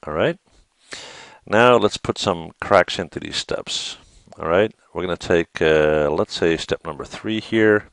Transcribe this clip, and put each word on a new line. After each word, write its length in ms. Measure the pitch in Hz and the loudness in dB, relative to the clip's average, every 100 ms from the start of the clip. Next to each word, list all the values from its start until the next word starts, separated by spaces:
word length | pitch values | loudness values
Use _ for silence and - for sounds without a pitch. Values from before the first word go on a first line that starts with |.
| - | -8
All 80 | |
right. 240 | 78 120 175 _ _ _ _ _ - - - - - - | -2 -2 -4 _ _ _ _ _ -20 -18 -20 -20 -20 -2
Now 300 | 104 123 120 | 4 6 6
let's 180 | 101 - | 2 -2
put 220 | - 113 | -8 -4
some 340 | - 87 82 - | -2 -4 -6 -14
cracks 400 | - 98 87 - | 2 4 4 -2
into 220 | 85 - | -8 -10
these 160 | - - | -10 -10
steps. 600 | - - - - - - _ _ _ - | -6 -8 -8 -10 -10 -16 _ _ _ -10
All 120 | 80 | 0
right. 240 | 87 110 - _ | 2 2 -2 _
We're 100 | - | -8
gonna 120 | 90 85 | -6 -6
take, 460 | - 90 85 - | 0 0 0 0
uh, 480 | 80 78 76 76 73 | 2 4 4 2 0
let's 220 | 78 104 | -2 -4
say 240 | - 87 82 | -2 0 0
step 280 | - 71 82 | -4 -8 -8
number 200 | 71 62 | -12 -14
three 340 | - - 110 | -12 -8 -8
here. 480 | - 113 110 107 - | -4 2 4 2 -2